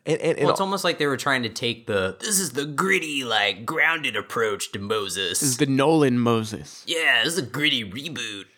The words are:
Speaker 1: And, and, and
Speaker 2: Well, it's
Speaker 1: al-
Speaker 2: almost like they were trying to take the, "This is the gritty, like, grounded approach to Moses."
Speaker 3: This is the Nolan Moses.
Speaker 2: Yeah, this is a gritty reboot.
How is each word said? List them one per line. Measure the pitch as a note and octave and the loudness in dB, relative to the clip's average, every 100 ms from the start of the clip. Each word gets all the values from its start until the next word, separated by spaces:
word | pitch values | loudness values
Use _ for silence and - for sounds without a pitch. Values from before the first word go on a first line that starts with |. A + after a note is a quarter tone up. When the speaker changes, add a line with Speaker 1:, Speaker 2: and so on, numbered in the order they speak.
Speaker 1:
And, | - D#3+ | -4 -2
and, | D#3+ - | 0 0
and | |
Speaker 2:
Well, | F3 | 0
it's | - | 2
Speaker 1:
al- | G3 | 0
Speaker 2:
almost | G3 | 0
like | F3+ E3 | -2 0
they | D3 | 0
were | B2+ | 0
trying | C#3+ C3 | 0 0
to | A2+ | -2
take | - A#2+ A#2 - | -4 -4 -4 -2
the, | G2+ F#2+ F#2+ | 0 0 -2
"This | A3 F#3+ | -2 -2
is | F3+ | -2
the | B2+ D3 | -4 -4
gritty, | C#3 F#3+ F#3+ D#3+ C#3+ | 0 2 0 0 -4
like, | B2 G#2+ G2+ F#2+ | 0 2 2 0
grounded | A#2 D#3+ D3+ E3 C3+ G#2+ | -4 0 2 2 -2 -4
approach | G2 A#2 A2 G2+ - | -4 0 0 0 -4
to | G#2 | -6
Moses." | G2+ A2 G2 F#2+ F2+ F2+ | -2 -2 -2 -2 -2 0
Speaker 3:
This | C#3+ | 0
is | B2 | 2
the | |
Nolan | C#3 C3+ C#3+ D#3+ C#3 B2 | 2 4 4 6 4 4
Moses. | A#2 A2+ A2 A#2 - - - | 4 2 0 -6 -10 -12 -6
Speaker 2:
Yeah, | D#3+ D3+ B2 | 0 4 4
this | C3 | 2
is | E3+ | 0
a | B2 | -4
gritty | D3 D3 C3 G2+ | 0 0 0 -2
reboot. | A2+ D#3+ B2+ A2+ G2+ F#2+ | -8 -8 -8 -8 -10 -12